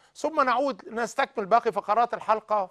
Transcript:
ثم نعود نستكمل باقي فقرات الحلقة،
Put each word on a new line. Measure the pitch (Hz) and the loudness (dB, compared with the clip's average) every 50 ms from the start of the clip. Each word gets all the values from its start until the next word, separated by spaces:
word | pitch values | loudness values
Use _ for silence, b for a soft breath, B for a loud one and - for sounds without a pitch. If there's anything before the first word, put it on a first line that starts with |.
| b b b | b b b
ثم | - - 294 320 311 | -6 -6 -4 0 2
نعود | 269 254 233 240 285 277 247 180 - - | 2 2 2 2 0 -2 -2 -6 -10 -10
نستكمل | 233 220 240 208 - - 269 - - - 202 | -6 -6 -6 -4 -2 -2 -2 -2 -2 -6 -2
باقي | 180 202 233 240 233 | 2 2 4 4 2
فقرات | - 202 - - 208 220 240 233 - | -2 -2 -2 0 2 2 2 0 -2
الحلقة، | - - - 214 220 - - 214 214 190 180 | -4 0 0 0 0 0 -2 -2 -2 -2 -4